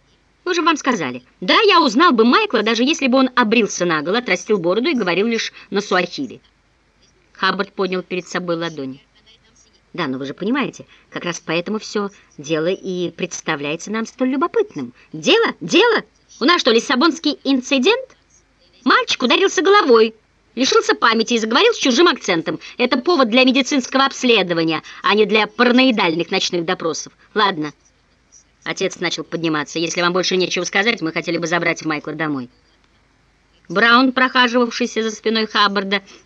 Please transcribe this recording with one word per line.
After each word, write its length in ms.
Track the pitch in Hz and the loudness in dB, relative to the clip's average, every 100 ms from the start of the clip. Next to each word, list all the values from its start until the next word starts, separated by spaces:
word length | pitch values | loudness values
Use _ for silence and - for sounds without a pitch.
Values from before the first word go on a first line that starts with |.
| _ _ _ _ | _ _ _ _
Мы 100 | 359 | -4
же 80 | 349 | 0
вам 140 | 330 320 | 2 0
сказали. 460 | - 240 143 123 - - | 0 -2 -2 -8 -14 -6
Да, 200 | 185 320 | 0 2
я 200 | 427 349 | 4 4
узнал 300 | 294 208 349 | 4 4 4
бы 120 | 240 | 4
Майкла, 380 | 226 339 427 240 | 4 2 0 -2
даже 220 | 214 226 | 0 0
если 240 | 254 320 269 | 0 0 2
бы 100 | 262 | 2
он 120 | 262 | 2
обрился 500 | - 233 240 202 - | 2 2 2 0 0
наголо, 340 | 180 156 151 226 | -2 -2 -2 -4
отрастил 400 | 240 185 - 208 | -2 -4 -2 -2
бороду 300 | 170 196 254 | 0 0 0
и 60 | |
говорил 320 | 262 185 170 226 | 0 0 0 0
лишь 260 | 226 - - - | -2 -6 -12 -8
на 100 | 202 | -6
суахили». 600 | 202 185 180 - 127 - _ _ _ _ _ _ _ _ _ | -2 -2 -2 -6 -10 -12 _ _ _ _ _ _ _ _ _
Хаббард 400 | - 190 190 196 | -4 -2 -2 -4
поднял 300 | - 190 185 | -4 -4 -4
перед 240 | 180 180 175 | -6 -8 -6
собой 300 | 185 180 170 | -6 -4 -4
ладони. 460 | 170 156 135 131 _ _ _ _ _ _ _ _ _ | -4 -8 -10 -12 _ _ _ _ _ _ _ _ _
«Да, 140 | - 156 | -8 -6
но 120 | 131 | -6
вы 80 | 135 | -8
же 80 | |
понимаете, 520 | 135 185 277 196 - - _ _ | -8 -4 -2 -4 -8 -18 _ _
как 140 | 151 | -10
раз 180 | 175 170 | -8 -8
поэтому 340 | - 165 175 214 | -4 -4 -4 -6
все 320 | - 208 202 - _ - | -6 -6 -6 -8 _ -14
дело 300 | 147 156 165 | -4 -2 0
и 420 | 190 - 180 170 | -4 -6 -6 -6
представляется 800 | - 175 - - 151 143 160 - | -6 -8 -8 -6 -4 -4 -8 -6
нам 160 | 220 220 | -8 -6
столь 240 | - 262 | -4 -2
любопытным». 640 | 269 349 466 415 - 247 - _ | 0 -2 -2 -4 -4 -12 -14 _
«Дело? 420 | 156 160 415 440 - | -6 0 2 2 -4
Дело? 440 | 165 330 466 392 - _ _ - | -2 2 2 0 -4 _ _ -4
У 40 | |
нас 160 | 254 349 | 0 2
что, 100 | - | 2
лиссабонский 680 | 226 226 269 330 269 294 262 | 2 2 0 0 0 -4 -4
инцидент?» 720 | - 269 247 277 262 480 523 _ _ _ _ _ _ _ | -2 -2 0 0 2 0 -2 _ _ _ _ _ _ _
Мальчик 380 | 254 415 466 - | 0 2 2 -2
ударился 400 | 247 294 381 - | 0 2 2 2
головой, 520 | 311 415 339 226 220 - _ _ _ - | 4 4 6 6 4 0 _ _ _ -2
лишился 380 | 262 440 - | 2 2 2
памяти 400 | - 233 226 220 | 2 2 2 2
и 40 | 233 | 0
заговорил 340 | 220 254 440 | 0 2 2
с 60 | 453 | 2
чужим 300 | 285 240 349 | 2 4 4
акцентом. 500 | 294 - 170 160 165 - - | 2 -2 -2 -2 -6 -8 -4
Это 200 | 247 254 | 0 0
повод 320 | 240 349 254 | 2 2 4
для 140 | 240 | 4
медицинского 640 | 254 262 262 294 247 262 269 | 4 4 2 -2 0 0 0
обследования, 760 | - 254 226 180 165 165 156 - - | 0 2 2 2 0 0 -2 -6 -6
а 120 | 175 | 0
не 120 | 202 208 | 2 2
для 200 | 214 208 | 2 0
параноидальных 840 | - 240 240 262 214 185 165 165 | 0 2 4 4 2 0 0 -2
ночных 340 | 190 - 180 | -4 -2 -4
допросов. 480 | 165 180 170 147 - _ _ | -4 -4 -4 -6 -10 _ _
Ладно. 380 | 202 202 175 151 - _ _ _ _ _ _ _ _ | -2 0 0 -6 -10 _ _ _ _ _ _ _ _
Отец 340 | - - 190 - | -10 -4 -4 -4
начал 240 | 175 - | -6 -6
подниматься. 560 | 156 170 165 156 143 165 | -8 -4 -2 -2 -4 -4
«Если 220 | 165 175 | -4 -2
вам 120 | 175 | 0
больше 240 | 180 175 190 | 0 0 0
нечего 280 | 175 - | 0 -2
сказать, 360 | 175 202 214 226 | -4 -2 0 -2
мы 120 | 160 | -4
хотели 260 | 170 165 170 | -4 -4 -4
бы 80 | 170 | -2
забрать 380 | 170 170 160 | -2 -2 -2
Майкла 300 | 160 147 143 | -4 -6 -6
домой». 340 | 151 156 139 123 _ _ _ _ _ _ _ _ _ _ _ - | -6 -4 -4 -8 _ _ _ _ _ _ _ _ _ _ _ -6
Браун, 440 | 175 233 240 262 | 0 4 6 4
прохаживавшийся 880 | 254 262 254 247 240 240 - 240 - | 2 0 2 2 2 0 -2 -4 -2
за 80 | 220 | -4
спиной 360 | 208 214 220 214 | -4 -2 -2 0
Хаббарда 560 | 226 208 196 196 196 196 - | 0 0 0 -2 -4 -6 -18